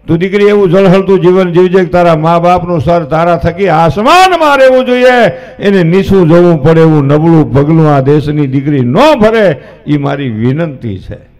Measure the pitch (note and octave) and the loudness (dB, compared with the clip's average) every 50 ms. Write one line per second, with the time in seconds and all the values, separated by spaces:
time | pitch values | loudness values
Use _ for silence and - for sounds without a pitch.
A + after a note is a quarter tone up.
0 | _ - E3 E3 F#3 G3 F#3 G#3 G3+ G3+ G#3 G3+ G3+ F3+ E3 G3 G3 F#3 F#3 G3 | _ -4 -4 -4 -2 -4 -2 0 2 2 2 2 2 2 2 2 2 4 2 2
1 | F#3+ F3+ G3 F3+ D#3+ F3+ F3+ F#3 F#3+ F3+ E3 F3 F#3 F#3 F3 F#3+ F#3 D#3+ - F3+ | 2 0 0 2 2 2 2 2 0 0 0 0 2 2 2 0 0 0 0 0
2 | F3 E3+ E3 D#3 D#3 E3+ E3+ E3+ E3 F3 F3+ F3+ E3+ F3 F3 D#3+ A#2+ E3+ F3 E3+ | 0 0 0 0 0 0 0 0 2 0 0 0 -2 -4 -4 -4 -2 -2 -2 -2
3 | E3 C3 D3 D#3+ E3+ F3 E3+ E3 - E3+ E3 F3 G3 F#3 D3+ D#3+ E3 E3 - G3+ | -2 -4 -4 -2 0 -2 -2 -2 -2 -6 -4 -2 -2 -2 0 0 0 0 0 0
4 | G#3+ C#4 E4+ F4+ F#4+ F#4+ F4+ E4 D#4+ D4 C#4+ C4+ C4 C4 C4 B3+ B3+ B3 B3 B3 | 0 2 2 2 2 2 0 0 0 0 2 2 2 2 2 2 0 0 -2 0
5 | B3 B3+ B3 B3 A3+ - - - - - - - - G3+ G3+ F#3+ E3+ D#3+ E3+ G3 | 2 2 2 2 0 0 -2 -6 -16 -20 -16 -4 -2 0 0 2 0 2 0 0
6 | F#3+ - G3 F#3+ F3 D3+ E3 F3 F3+ F3 E3+ D#3 B2+ E3 E3 D#3+ D#3+ D#3+ D#3 D3+ | 0 0 0 2 2 2 2 2 4 2 0 0 0 0 2 4 4 4 2 2
7 | C#3 C#3 D3 D3+ D#3 E3 E3 D#3 D3 A2+ A#2 C#3 C#3+ D3 E3 D#3+ D#3+ D3+ C#3+ C#3 | 0 0 0 0 2 2 2 2 0 0 0 -2 0 2 2 2 2 2 0 0
8 | C3 C3+ D3 D#3 C3+ D3+ D3 D3+ D3 C3+ B2+ C#3 C3+ D3+ D3 C3+ B2 A#2+ B2+ F#3+ | 0 0 0 0 -2 -4 -4 -4 -4 -2 -4 -4 -4 -2 -2 -2 -2 -2 0 0
9 | C#4 D#4 D4+ A#3+ G#3 A3 A3+ A3+ G#3 F3+ C#3+ - - - - - - D3 D3 D3 | 2 2 2 2 0 0 0 0 0 0 -2 -4 -10 -20 -20 -18 -6 -4 -4 -4
10 | C#3 C#3+ C#3+ C#3+ C#3+ B2+ G#2+ G#2+ A2+ B2 C3+ D#3 E3+ D#3+ C3+ A#2+ B2 A2+ F#2+ F2+ | -2 -6 -6 -6 -8 -8 -6 -4 -4 -2 -2 -4 -6 -8 -10 -12 -12 -12 -12 -12
11 | - - - - - _ _ | -14 -16 -18 -18 -20 _ _